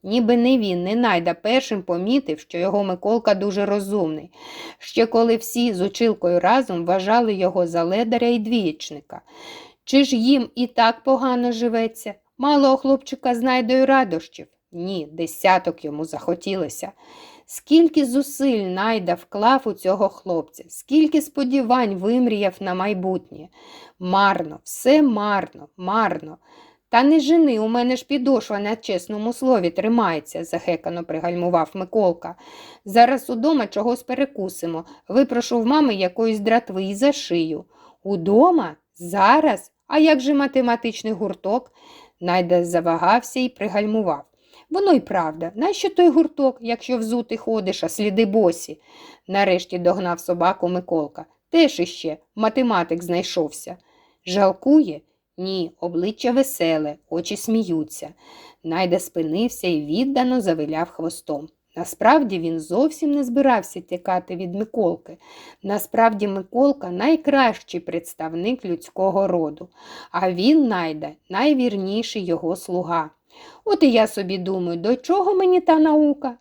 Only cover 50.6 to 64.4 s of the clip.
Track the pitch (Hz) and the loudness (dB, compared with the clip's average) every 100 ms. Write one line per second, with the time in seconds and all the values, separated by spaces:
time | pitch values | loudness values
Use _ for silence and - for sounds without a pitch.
50.6 | 175 180 180 165 147 - - _ _ 330 | -4 -4 -2 -4 -4 -12 -20 _ _ 4
51.6 | 302 - 175 - 160 151 _ - 220 220 | 4 2 -6 -6 -8 -10 _ -2 0 0
52.6 | 240 196 170 170 175 175 180 180 151 - | 0 0 0 -4 -2 -4 -2 -4 -4 -6
53.6 | - 180 _ _ _ _ 180 185 196 190 | -16 -18 _ _ _ _ -4 2 2 2
54.6 | 262 311 220 151 _ _ _ - 185 190 | 4 4 4 -6 _ _ _ -10 -6 -4
55.6 | 165 _ 175 170 190 214 247 247 269 - | -6 _ -6 -4 -4 -4 0 0 0 -2
56.6 | 165 156 151 147 _ 165 175 202 - 226 | -2 0 -4 -8 _ -8 -6 -8 -2 -2
57.6 | 190 160 156 - 147 - _ - - _ | 0 -4 -6 -12 -16 -18 _ -20 -20 _
58.6 | 160 165 185 180 - 170 160 175 233 - | -6 -2 0 0 -2 -6 -4 -2 -2 -2
59.6 | 185 160 147 175 262 269 254 254 190 160 | -2 -2 -2 -2 0 0 0 0 0 -2
60.6 | 151 156 175 - 165 - - 147 156 _ | -4 -4 -6 -6 -8 -8 -8 -10 -10 _
61.6 | _ - 170 - 214 302 247 185 165 165 | _ -12 -12 0 4 4 2 -2 -4 -6
62.6 | 156 180 302 311 302 285 254 233 269 226 | -4 -2 -2 -2 -2 -2 -2 2 2 2
63.6 | - 180 - 180 180 180 180 180 | -2 -16 -10 -8 -4 -4 -4 -10